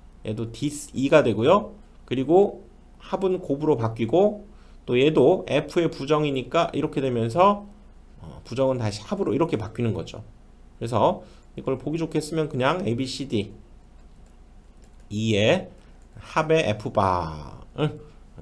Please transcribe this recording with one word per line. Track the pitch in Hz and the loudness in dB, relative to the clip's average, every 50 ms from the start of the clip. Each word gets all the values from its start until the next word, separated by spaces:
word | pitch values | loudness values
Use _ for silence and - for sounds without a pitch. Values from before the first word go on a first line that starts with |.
| - - - - - | -20 -20 -20 -12 -10
얘도 | - 107 113 113 113 | -8 -6 -6 -6 -8
D, | 113 - 143 147 147 - - - - | -6 -6 -6 -6 -4 -6 -12 -10 -4
E가 | 117 135 139 165 151 135 | -4 2 6 6 6 6
되고요. | 123 104 104 117 147 185 208 214 - - - - - - - - | 6 2 2 4 4 4 4 4 -2 -12 -18 -20 -20 -20 -20 -8
그리고 | - 123 131 131 139 170 190 202 208 - - - - - - - - - | -6 -4 -2 2 4 6 6 6 4 0 -8 -16 -20 -20 -20 -20 -20 -20
합은 | - - - - 180 190 185 185 170 | -20 -10 -8 -6 -2 -2 -2 -2 -2
곱으로 | - - 139 143 151 151 147 | -2 -4 -4 0 2 0 2
바뀌고, | 123 113 113 113 113 117 110 156 175 202 208 208 - - - - - - - - - - | 2 0 -4 -2 -2 -2 2 4 4 4 4 2 -2 -10 -18 -20 -20 -20 -20 -20 -16 -6
또 | - 123 123 | 0 2 4
얘도 | 135 156 156 151 123 147 185 - - | 4 4 6 6 6 6 6 4 0
F의 | - 139 135 - - - 180 165 160 | -2 -2 -2 -2 0 -2 0 0 0
부정이니까 | - - 139 135 156 151 151 147 135 131 120 123 - 165 165 - - | -2 -4 -2 0 0 2 2 0 -2 -2 -4 -2 0 0 0 0 -2
이렇게 | 143 135 156 - 147 | -2 -4 -2 -2 -2
되면서, | 135 131 123 117 113 113 113 170 185 202 208 202 - - - - - - - - - - - - | -2 0 0 0 -2 0 4 4 6 6 4 2 -4 -12 -18 -20 -20 -20 -20 -20 -20 -20 -20 -20
어, | - 80 - - - | -20 -18 -18 -18 -14
부정은 | - 117 127 135 131 131 | -8 -2 0 2 2 2
다시 | 120 113 104 104 - - | 0 -2 -4 -4 -6 -8
합으로 | - 208 196 196 - 202 | -8 -6 -4 -2 -2 0
이렇게 | 139 165 156 - | 0 0 0 0
바뀌는 | 117 104 101 - - 120 113 95 | -4 -6 -8 -6 -4 -2 -2 -2
거죠. | 85 80 - - - - - - - - - - - - - - | -4 -6 -10 -12 -16 -16 -18 -20 -20 -20 -20 -20 -20 -20 -20 -12
그래서 | - 120 117 127 104 117 160 202 - - - - - - - - | -10 -8 -2 0 2 2 2 2 -2 -8 -16 -20 -20 -20 -18 -16
이걸 | - - - 135 | -8 -4 -4 -4
보기 | 117 - 151 151 | -4 -4 -6 -4
좋게 | 156 165 160 - 156 | -4 -4 -2 -2 -4
쓰면 | 147 - 165 160 156 143 | -4 -2 -4 -4 -4 -2
그냥 | - 127 123 139 160 185 - | -2 0 0 0 0 0 -2
A, | 110 117 | -2 -2
B, | 123 135 | -2 -4
C, | 127 - - 139 | -6 -6 -8 -8
D, | - 127 104 98 - - - - - - - - - - - - - - - - - - - - - - - - - - - - - - - - - | -4 -2 -4 -4 -4 -10 -18 -20 -20 -20 -20 -20 -20 -20 -20 -20 -20 -20 -20 -20 -20 -20 -20 -20 -20 -20 -20 -20 -20 -20 -20 -20 -20 -20 -20 -14 -8
E의 | 104 104 110 110 107 98 107 120 165 190 185 - - - - - - - - - - | -4 -2 0 2 4 4 4 4 4 2 0 -6 -16 -20 -20 -20 -20 -20 -20 -20 -20
합의 | 110 - - - 160 151 151 160 160 - 107 | -20 -20 -4 -2 -2 2 2 2 2 4 0
F바, | 104 107 - - - 107 98 95 92 90 82 80 78 76 73 - - - - - - - | -2 -4 -6 -2 0 2 2 4 2 0 -2 -4 -8 -12 -14 -14 -16 -18 -18 -14 -6 -4
응? | 151 151 113 - - - - - - - - - | -4 -4 -4 -8 -16 -20 -20 -20 -20 -20 -20 -14